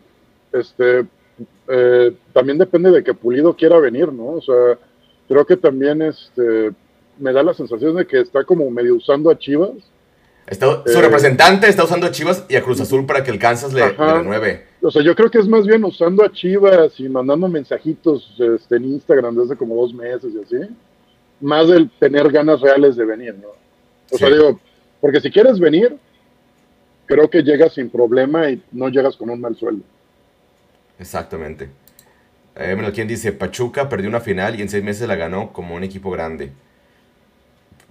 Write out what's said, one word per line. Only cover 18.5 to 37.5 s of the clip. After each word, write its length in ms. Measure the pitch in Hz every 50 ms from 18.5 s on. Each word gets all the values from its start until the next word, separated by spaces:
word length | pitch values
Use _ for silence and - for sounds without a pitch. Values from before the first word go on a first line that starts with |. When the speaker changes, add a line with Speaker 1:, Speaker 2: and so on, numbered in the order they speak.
| 117 110 - _ 123
Speaker 1:
en 80 | 120 123
Instagram 520 | 131 139 147 - - 160 135 123 120 117
desde 200 | 117 123 123 143
como 180 | - 135 117 113 117
dos 140 | 123 123 120
meses 380 | 123 120 120 123 120 127 123 104
y 80 | 107 101
así, 260 | - 120 127 190 208 240 - _ _ _ _ _ _ _ _ _ _ _ _
más 280 | 139 139 151 156 160 165
del 200 | 180 175 160 127 - _
tener 320 | 147 139 135 143 147 151 131
ganas 280 | 151 147 156 156 135
reales 360 | 131 139 139 139 143 139 127
de 80 | 117 117
venir, 280 | 110 110 113 123 117 104
¿no? 120 | 98 101 104 104 _ _ _ _ _ _ _ _ _ _ _ -
O 60 | 123
sea, 80 | 143
Speaker 2:
Sí. 80 | 139 143
Speaker 1:
digo, 240 | 151 151 147 123 - _ _ _ _ _ _ _ _
porque 200 | - 143 135 151
si 100 | - 139
quieres 300 | - 190 220 262 247 190
venir, 340 | 175 156 147 170 220 247 302 - _ _ _ _ _ _ _ _ _ _ _ _ _ _ _ _ _ _ _ _ _
creo 240 | - 139 139 151 156
que 120 | - 175 147
llegas 300 | 135 151 131 - 160 -
sin 140 | - 131 113
problema 600 | - 120 120 113 120 127 131 135 151 165 165 147
y 100 | 131 117 - _ -
no 160 | 123 127 131
llegas 280 | 127 135 127 139 139
con 140 | - 113 113
un 100 | 120 120
mal 140 | 120 117 113
sueldo. 280 | - 110 107 107 101 95 _ _ _ _ _ _ _ _ _ _ _ _ _ _ _ _ _ _ _ _ _ _ _
Speaker 2:
Exactamente. 720 | 92 - - 87 82 - - 82 78 76 78 73 69 69 - _ _ _ _ _ _ _ _ _ _ _ _ _ _ _ _
Eh, 160 | - - 90 95
bueno, 180 | 101 110 104 101
¿quién 140 | 113 110
dice? 240 | 107 117 104 - 107 92
"Pachuca 560 | - 95 104 - - 123 120 - 143 143 139
perdió 200 | 123 101 98 104
una 120 | 113 117
final 380 | 113 110 95 92 92 107 120 101
y 40 | 104
en 60 | 95
seis 140 | 101 104 98
meses 240 | 104 101 101 120
la 80 | 110 98
ganó 360 | 87 82 82 92 95 110 104 -
como 220 | - 90 87 85
un 80 | 87 95
equipo 260 | 95 95 95 95 95
grande". 400 | 90 85 82 82 80 78 - 71 67 _ _ _ _ _ _ _ _ _ _ _ _ _ _ _ _ _ _ _